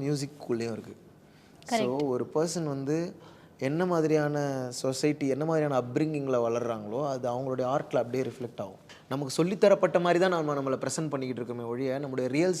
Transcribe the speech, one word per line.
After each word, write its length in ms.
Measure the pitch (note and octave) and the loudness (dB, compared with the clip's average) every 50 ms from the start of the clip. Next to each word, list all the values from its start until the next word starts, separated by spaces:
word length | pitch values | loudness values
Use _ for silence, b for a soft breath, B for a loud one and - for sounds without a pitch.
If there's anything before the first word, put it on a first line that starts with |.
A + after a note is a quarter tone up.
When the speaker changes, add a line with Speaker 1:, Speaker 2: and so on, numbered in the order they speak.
| C#3 | -2
Speaker 1:
மியூசிக்குள்ளேயும் 720 | C#3+ D3 C#3 C#3 C3+ - - - - B2 A2+ A#2 A#2 A2+ | 0 0 0 -2 -6 -8 -12 -6 -4 -2 -2 -2 -4 -4
இருக்கு. 240 | G#2+ - - G2 - - - - - b b b b b b b b - | -6 -10 -12 -16 -18 -20 -20 -20 -20 b b b b b b b b -6
So, 140 | - A#3+ A3+ | -2 0 0
Speaker 2:
கரெக்ட். 300 | - B2 B2+ C#3 D3+ C#3 | 0 0 0 0 0 0
Speaker 1:
ஒரு 220 | B2+ B2 A#2+ A#2 - | 0 -2 -2 -2 0
பர்சன் 300 | D3+ D#3+ F3 D#3+ F3 E3 | 0 0 0 -2 -2 -4
வந்து 500 | D3+ C#3 C3+ C3+ C3+ D3+ D#3+ E3+ F#3 - B B B B B B B B - | -2 -4 -4 -2 -2 -2 -2 -2 -4 -8 B B B B B B B B -6
என்ன 280 | B2+ C3+ D3 E3 F#3 | -4 -2 0 0 0
மாதிரியான 800 | F3+ F3 E3 D#3 D#3 D#3 D3+ D3+ D3 D3 D3 C#3+ C#3+ C3+ C3 B2+ B2 | 2 2 2 4 4 4 4 2 2 0 0 0 -2 -2 -2 -4 -6
சொசைட்டி, 580 | B2 - - C3 C3 C3 - D3+ D3 D3 D3 C3+ | -6 -4 -2 -2 -2 2 2 0 2 2 0 0
என்ன 160 | C3 C3 D3+ | 0 0 0
மாதிரியான 400 | D#3+ E3 D#3+ D3+ D3 C#3 B2+ B2 | 2 2 2 2 2 2 0 0
அப்ரிங்கிங்கில் 680 | B2 A#2+ D3 D#3 D#3 D#3 D3 C#3 C3+ C3 A#2+ A#2 A#2 | 0 0 0 0 2 0 -2 0 0 2 2 2 2
வளர்றாங்களோ, 580 | A#2 A#2+ A#2 A#2 A#2 A2 G#2 G#2 G#2+ B2+ D3+ C#3+ | 0 0 0 -2 -4 -4 -6 -6 -4 -4 -2 -2
அது 200 | C3+ B2+ B2 B2 | -4 -4 -2 -2
அவங்களுடைய 300 | A#2+ B2 C3+ C3+ C3 B2+ | -2 -2 -2 -4 -2 -2
ஆர்ட்டில் 360 | B2+ B2+ C3+ D3+ D3+ - - | 0 0 0 0 -2 0 0
அப்படியே 260 | C3 A#2 A#2+ A#2+ C3 B2+ | 0 0 0 0 -2 -2
ரிஃப்ளெக்ட் 380 | A#2+ A#2 - B2 A2+ - - | -2 -4 -8 -10 -10 -8 -10
ஆகும். 260 | G#2+ G2 F#2+ - - B B B B - | -10 -10 -10 -16 -20 B B B B -6
நமக்கு 360 | C3+ C#3 C#3+ C3 - - E3 | -4 -4 -4 -2 0 2 2
சொல்லித்தரப்பட்ட 560 | F3+ G3+ F3+ - G3+ G3 F#3+ G3 F3 D3+ F3+ | 2 4 6 6 6 8 6 6 4 4 4
மாதிரி 280 | F3 F3 F3 E3+ F#3 F#3+ | 4 4 4 6 4 4
தான் 160 | F3+ E3+ D#3 | 4 2 0
நம்ம 100 | D3 C#3+ | 0 -2
நம்மளை 240 | C#3+ C3+ C3+ C3 - | -2 0 -2 -2 -2
ப்ரெசென்ட் 300 | B2+ C3 - - D#3+ D3+ | -2 -4 -4 -2 -2 -2
பண்ணிக்கிட்டு 440 | C#3 C3+ C3 B2+ B2+ A#2 B2 A#2 A#2+ | -2 -4 -4 -4 -4 -6 -6 -6 -6
இருக்கோமே 140 | A#2+ A#2 | -6 -6
ஒழிய, 340 | A#2 A#2+ B2 C3+ C3 B2+ C#3 D3 | -6 -4 -4 -2 -2 -2 -4 -4
நம்மளுடைய 240 | C3+ C3 C3 B2+ | -4 -2 -2 -2
ரியல் 280 | B2+ B2 D3 F3 F#3 F#3 D#3+ | 0 2 2 2 2 2 2